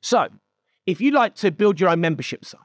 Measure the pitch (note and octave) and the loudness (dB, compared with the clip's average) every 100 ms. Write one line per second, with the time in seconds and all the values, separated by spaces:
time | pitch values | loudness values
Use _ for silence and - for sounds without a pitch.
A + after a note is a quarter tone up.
0 | - A#3+ B2 - _ _ _ _ - E3+ | 0 0 0 -8 _ _ _ _ -6 -2
1 | B3 C#4+ A3+ - G#3 D3+ G#3 F3 F3+ E3+ | 0 2 0 0 -4 2 0 2 2 2
2 | E3+ D#3 - - - - | 0 -4 -8 -12 -16 -20